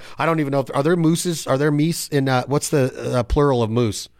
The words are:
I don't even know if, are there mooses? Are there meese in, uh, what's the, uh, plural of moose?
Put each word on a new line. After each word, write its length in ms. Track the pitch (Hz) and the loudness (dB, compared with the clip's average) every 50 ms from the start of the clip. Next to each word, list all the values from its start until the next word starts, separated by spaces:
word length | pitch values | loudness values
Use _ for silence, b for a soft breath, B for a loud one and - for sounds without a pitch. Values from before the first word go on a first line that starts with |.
| B B B B | B B B B
I 80 | 139 | 0
don't 140 | 160 165 160 | 0 0 0
even 120 | 151 139 | 0 0
know 100 | 139 139 | 0 -2
if, 120 | 131 - - | -2 -2 -2
are 100 | 143 139 | 0 2
there 120 | 160 180 | 2 2
mooses? 500 | 175 165 160 170 165 - 180 165 151 - | 2 2 2 2 2 0 -4 -4 -6 -2
Are 120 | - 135 131 | -2 0 2
there 140 | 147 156 | 2 2
meese 400 | 147 147 151 165 165 - - - | 2 2 2 0 0 -4 -6 -2
in, 160 | 151 143 135 135 | -2 0 0 2
uh, 180 | 131 127 123 120 | 2 0 0 0
what's 220 | 139 147 - - | -2 -2 -2 0
the, 480 | 165 143 127 127 - - - - 127 123 | 0 2 0 0 -2 -6 -6 -2 -2 -2
uh, 60 | 117 | 0
plural 380 | - - 147 147 143 131 120 | 0 2 2 4 4 4 2
of 80 | 117 110 | 0 0
moose? 400 | 113 120 123 107 98 - - - _ _ | 0 0 0 0 -2 -6 -10 -14 _ _